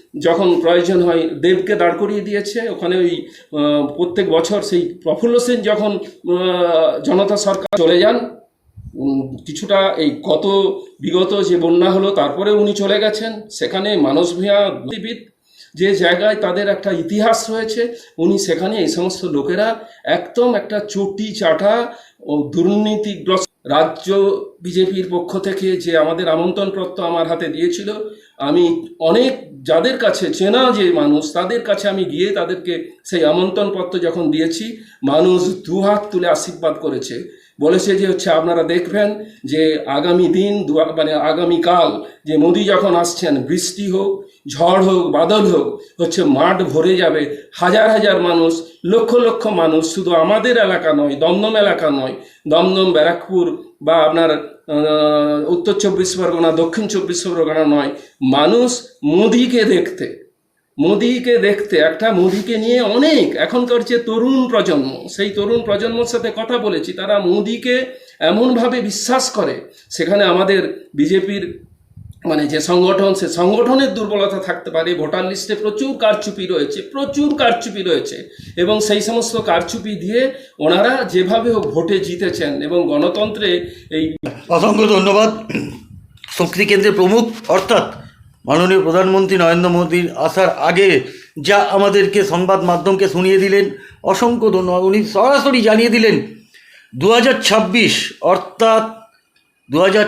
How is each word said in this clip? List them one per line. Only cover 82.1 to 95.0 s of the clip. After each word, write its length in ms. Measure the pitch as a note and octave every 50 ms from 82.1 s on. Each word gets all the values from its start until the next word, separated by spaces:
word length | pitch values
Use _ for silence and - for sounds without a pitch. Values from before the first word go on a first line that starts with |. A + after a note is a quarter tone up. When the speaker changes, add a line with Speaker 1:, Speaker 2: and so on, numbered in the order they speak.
| F3 F3 G3 F3 - - D#3+ C#3+ C#3 C#3+ D3
Speaker 1:
এবং 260 | D3+ F3 F3 D#3+ C#3+
গণতন্ত্রে 800 | D3 D3 E3 F3 F3 G3+ G#3+ G#3+ G#3+ - G#3 F#3 F3 F3 F3 - - - - -
এই 260 | D#3 D#3 D#3+ D#3 D#3+ - - - - - - -
Speaker 2:
অসংখ্য 380 | E3+ D#3+ F3+ A3 G3+ G#3 A3
ধন্যবাদ। 440 | G#3 G3+ F#3+ F#3 G3+ F#3+ G#3 A3 A3 A3 - - - - - - - - - - - - - - - - - - -
শক্তি 340 | - - F3 E3+ - - -
কেন্দ্রের 300 | C4 G3+ G3 G3+ G#3 G3
প্রমুখ 360 | G3 F#3 F#3 G#3+ A#3+ A3+ - - - - -
অর্থাৎ 340 | E3 F#3+ F#3+ - A3+ F3 - - - - - - - - - - - _ -
মাননীয় 380 | B2 C#3+ E3 F3+ F#3 F#3+ F#3+ F#3+
প্রধানমন্ত্রী 560 | E3 E3 F#3 F#3+ F#3+ F#3+ F#3+ F#3+ F#3 G3 F3+
নরেন্দ্র 320 | E3+ E3 E3+ F3 F3+ F3+
মোদীর 420 | F3 F3 F3 E3 E3+ F3+ F3 E3+ -
আসার 420 | - D3 E3 - F#3+ F#3+ F3+ - -
আগে 420 | C#3+ E3 F3 F#3 G3 F#3 D#3+ B2+ B2+ - - - - - _ D#3
যা 180 | C3+ F3 G3+ G3+
আমাদেরকে 640 | F#3+ - F#3+ G3 G3+ G3+ G3+ G3+ G3 G3 - G#3 F#3+
সংবাদ 360 | - D#3+ F3 F#3 F#3 F#3+ F#3 F3+
মাধ্যমকে 440 | F3+ F3 E3 D#3 G3 G3 F#3+ G3 F#3+
শুনিয়ে 300 | D#3+ F3 F#3 F#3+ G3 F#3+
দিলেন, 320 | F#3+ G3 G3 G3+ G3 G3 - - - - - - -
অসংখ্য 480 | F3 G3 - B3 A#3 A#3+ A#3+ A3 G#3+
ধন্যবাদ। 320 | F#3 F#3 F3+ F3+ F3+ F3+ F#3
উনি 220 | F#3+ G3 A3